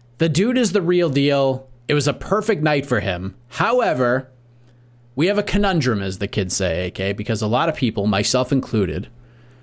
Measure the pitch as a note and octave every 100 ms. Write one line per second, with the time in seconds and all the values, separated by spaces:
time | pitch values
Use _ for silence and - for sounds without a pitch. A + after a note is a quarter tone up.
0 | - - E3 D#3 A3+ B3+ A3 G3 E3+ F3+
1 | E3+ C#3 C#3 C#3 C3+ C3 - - - D3
2 | C#3 C#3 - G#3 G#3+ F3 D3+ D3 C#3+ A2+
3 | G2 F2 F#2+ - - - G3 B3 G#3 C#3
4 | B2 B2+ - - _ - - - - -
5 | - - F3 G#3 G#3 G3 G3+ F3 B2+ G#2+
6 | G2 F#2 G2+ G#2+ F#2 - F#2 E2 F2+ -
7 | G2 G2+ G#2+ G#2+ A2 B2 D#3+ - A#2 G#2+
8 | G#2 G2 G#2 B2+ B2+ C#3 C3 A2+ F2+ D#2
9 | - - - - - -